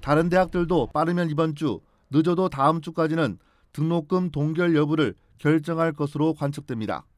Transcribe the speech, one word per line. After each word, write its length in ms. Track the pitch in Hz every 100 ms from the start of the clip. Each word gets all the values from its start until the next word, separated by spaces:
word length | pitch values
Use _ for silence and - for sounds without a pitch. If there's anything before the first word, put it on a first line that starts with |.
다른 280 | - 147 170
대학들도 640 | 180 185 180 170 175 117
빠르면 340 | - 165 175 170
이번 280 | 151 160 147
주, 240 | 151 95 _ _ _
늦어도 380 | 143 160 175 185
다음 320 | 139 139 160
주까지는 580 | 160 160 160 165 143 90 _ _ _
등록금 580 | - 156 170 156 185 180
동결 460 | 147 147 160 175 160
여부를 380 | 147 156 139 87 _ _
결정할 540 | 147 160 160 165 165
것으로 420 | 156 147 156 156
관측됩니다. 720 | 160 143 143 - 120 107 80 -